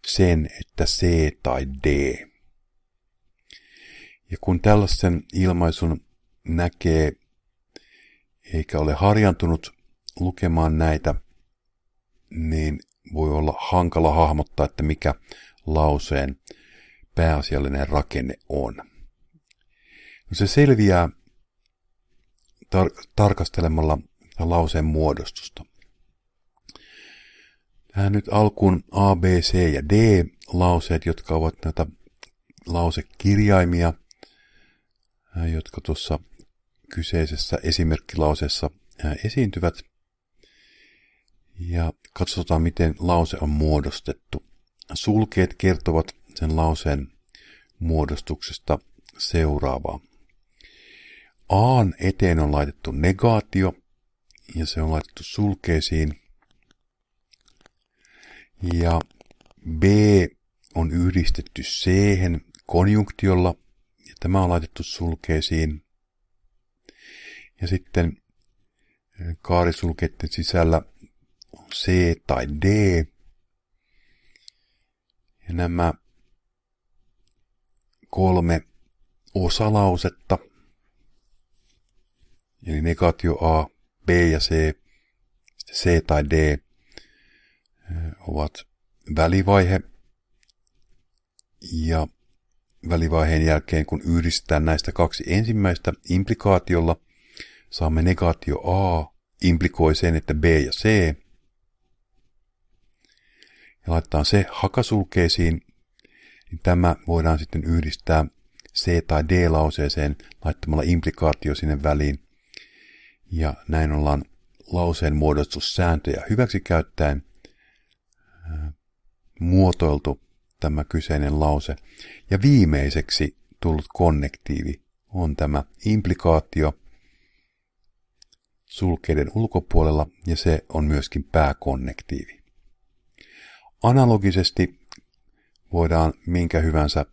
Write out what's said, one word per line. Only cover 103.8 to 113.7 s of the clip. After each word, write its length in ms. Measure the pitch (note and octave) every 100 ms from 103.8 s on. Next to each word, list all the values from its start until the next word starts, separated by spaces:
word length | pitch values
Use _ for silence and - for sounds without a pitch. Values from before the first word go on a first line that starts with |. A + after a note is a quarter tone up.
| -
ja 60 |
laitetaan 320 | E2 - D#2
se 220 | C#2+ G#2 F#2
hakasulkeisiin, 1080 | - F#2+ - A#2+ G#2+ F#2 - E2+ - E2+ E2 _ _ _ _ _ _ _ _ _
niin 100 | F2
tämä 340 | - F2 F2 E2 -
voidaan 320 | E2+ D#2+ D#2
sitten 260 | D#2 E2
yhdistää 600 | D2 E2 D2+ - - D#2 D2 _ _ _ -
C 320 | - - E2+ -
tai 180 | D#2 D2+
D 200 | F2+ E2+
lauseeseen 680 | D#2+ D#2 - D2 - D2 C#2+ - -
laittamalla 380 | D#2+ - - D#2 E2
implikaatio 680 | E2+ D#2 - D#2+ C#2+ D2
sinne 280 | C#2+ D#2 D2
väliin. 440 | D2+ D2 D2 C#2 _ _ _ - - _ _ _ _ _ _
Ja 240 | E2 F2 -
näin 240 | -